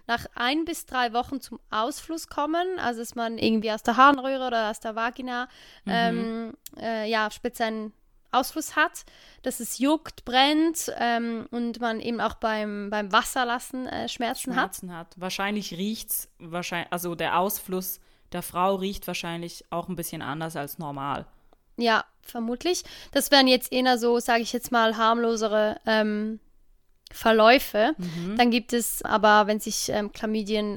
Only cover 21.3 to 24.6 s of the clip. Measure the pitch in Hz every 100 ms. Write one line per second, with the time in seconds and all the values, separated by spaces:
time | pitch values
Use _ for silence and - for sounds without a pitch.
21.3 | _ _ _ _ - 233 220 - _ -
22.3 | 240 226 247 339 359 - - - 277 -
23.3 | 277 262 254 - 254 254 240 240 240 240
24.3 | 233 226 240